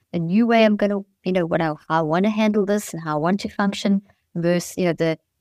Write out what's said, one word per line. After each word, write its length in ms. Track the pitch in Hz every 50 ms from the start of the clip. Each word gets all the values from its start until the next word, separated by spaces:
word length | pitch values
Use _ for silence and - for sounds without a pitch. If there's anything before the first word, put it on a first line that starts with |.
| _ _
a 80 | - 175
new 260 | 165 165 185 220 240
way 180 | 226 233 226 220
I'm 100 | 214 208
gonna, 240 | 202 208 202 202 196 196 _ _ _ -
you 80 | 185
know, 140 | 185 185 170
what 160 | 165 175 165
I, 60 | 165
how 100 | 156 151 - _ -
I 120 | 160 165
wanna 280 | 165 151 160 180 196 220
handle 360 | 208 214 220 214 208 220 196
this 280 | 196 208 208 - - -
and 80 | 165
how 140 | 165 156 151
I 40 | 151
want 200 | 156 175 208 196
to 100 | - 208
function 520 | - - 202 202 202 - - 202 202 196 - _ _ _ _ _ -
versus, 420 | 170 170 170 175 175 - - -
you 80 | - 185
know, 80 | 175 156
the 240 | - 165 160 160 - _ _ _ _